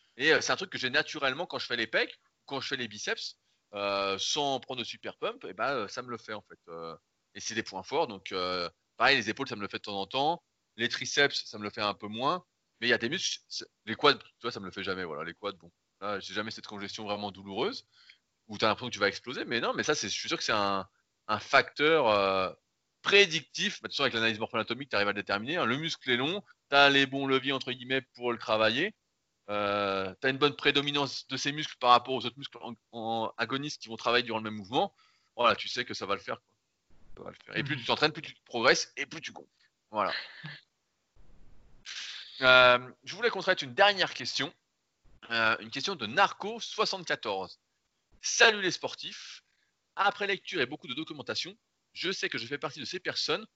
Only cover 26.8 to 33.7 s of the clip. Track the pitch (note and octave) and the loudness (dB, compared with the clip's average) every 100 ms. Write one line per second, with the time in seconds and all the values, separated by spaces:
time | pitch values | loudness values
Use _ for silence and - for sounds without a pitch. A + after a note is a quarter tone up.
26.8 | C#3+ C#3 C3+ C#3 C3+ C3+ C3 C3+ C3 B2+ | 8 8 4 0 2 2 2 -2 -4 -8
27.8 | B2 C3 B2+ - A#2+ A2+ - A2 A2 A#2+ | -2 -2 -4 -6 -2 -2 0 4 4 4
28.8 | F#3+ - _ _ _ _ - G#2 G#2 G2+ | -2 -4 _ _ _ _ -6 -2 0 0
29.8 | G2+ F#2+ F#2+ F#2+ C3+ C3+ D3 - D3 C#3 | 0 0 -4 -2 -2 2 0 2 2 2
30.8 | C#3+ C#3+ C#3 - - C3 C#3+ D3 D3+ - | 0 0 -2 -4 -8 -6 -4 -4 -8 0
31.8 | B2 B2 A#2+ C3 A#2 B2+ C#3 A#2+ A#2 A#2 | 6 6 6 -2 -2 -8 -14 -12 -14 -14
32.8 | _ A#2 A2 A2+ A2 - A2+ C3+ D3 | _ -8 -4 -2 -4 -4 -4 -4 -6